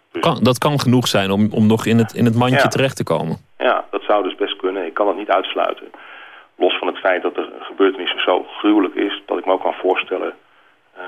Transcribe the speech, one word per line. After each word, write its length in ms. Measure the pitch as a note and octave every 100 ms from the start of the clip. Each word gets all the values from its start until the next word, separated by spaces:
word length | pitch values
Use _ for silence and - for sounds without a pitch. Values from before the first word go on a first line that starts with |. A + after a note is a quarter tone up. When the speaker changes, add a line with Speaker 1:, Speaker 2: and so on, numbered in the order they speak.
| _
Speaker 1:
Dus 100 | E3
Speaker 2:
Kan, 180 | E3 C3+
dat 140 | A2+ B2+
kan 220 | D3+ C#3
genoeg 280 | B2+ B2 A#2
zijn 240 | G#2 F#2+
om, 160 | G2 G#2+
om 160 | A#2 G#2+
nog 180 | A2 -
in 120 | A#2
het, 160 | A2
in 120 | - A#2
het 100 | A2+
mandje 220 | B2+ C#3
Speaker 1:
Ja. 60 | B2+
Speaker 2:
terecht 280 | A2+ C3+ -
te 80 |
komen. 340 | - D#2 D#2+ - _ -
Speaker 1:
Ja, 280 | B2+ G2+ -
dat 100 | G2+
zou 200 | - G#2
dus 120 | F#2+ -
best 200 | G2 -
kunnen. 300 | F#2 G2 E2
Ik 80 |
kan 120 | - G#2
dat 100 | F2+
niet 120 | G#2
uitsluiten. 600 | F#2+ F#2+ F#2 E2+ - - - - - - - - -
Los 220 | F2 F#2
van 100 | F2+
het 100 | E2+
feit 240 | F#2+ F2+
dat 140 | F2+ -
de 140 | - -
gebeurtenis 640 | - - F#2+ F#2+ F2 - -
zo 200 | F2+ - -
gruwelijk 380 | G#2 G#2+ F2+ -
is, 260 | G2+ - -
dat 120 | F2+
ik 80 | F#2
me 60 |
ook 100 | F#2
kan 120 | E2+
voorstellen, 600 | - F#2+ F#2 - F2+ F2 - _ _ _ _ _
eh, 80 | F2+